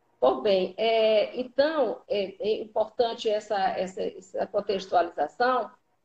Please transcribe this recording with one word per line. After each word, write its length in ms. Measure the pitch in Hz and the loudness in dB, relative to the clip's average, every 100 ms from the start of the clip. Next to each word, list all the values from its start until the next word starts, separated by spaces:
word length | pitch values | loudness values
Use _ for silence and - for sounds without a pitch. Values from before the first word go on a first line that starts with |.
| _ - | _ 0
Pois 220 | - - | 2 2
bem, 320 | 214 190 185 - | 2 2 0 -2
é, 600 | 226 226 220 214 - 233 | 0 4 4 4 2 -4
então, 640 | 254 - 294 320 226 - - | -6 0 0 2 0 -2 -4
é, 280 | 208 190 - | -4 -4 -4
é 220 | 196 220 | -2 -2
importante 680 | 220 220 226 - 233 226 226 | -2 -4 -2 0 0 0 -2
essa, 280 | 208 214 208 | -2 -2 0
essa, 440 | 190 - 185 196 | 0 -2 -4 -4
essa 460 | 180 185 - 214 196 | -6 -8 -10 -6 -4
contextualização, 1200 | 208 202 190 185 180 170 - 147 - 247 254 208 - _ _ | -4 -2 -4 0 0 0 -2 -4 0 0 0 -2 -12 _ _